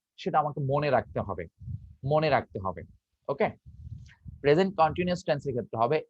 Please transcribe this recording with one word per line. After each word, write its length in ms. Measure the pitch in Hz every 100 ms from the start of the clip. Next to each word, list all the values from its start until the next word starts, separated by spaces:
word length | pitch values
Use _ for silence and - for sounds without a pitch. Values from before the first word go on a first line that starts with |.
| _ _
সেটা 220 | - 160
আমাকে 220 | 147 143
মনে 300 | 135 143 147
রাখতে 300 | 123 - -
হবে, 260 | 98 98 85 _ - - - -
মনে 260 | 135 151 156
রাখতে 280 | 123 - -
হবে। 240 | 95 82 80 - _ _ -
ওকে, 220 | 143 190 - - - - - - - - -
প্রেজেন্ট 360 | 139 151 196 190
কন্টিনিউয়াস 480 | 156 143 180 175
টেন্সের 280 | - 143 139
ক্ষেত্রে 260 | 120 104 117
হবে 240 | 117 156 -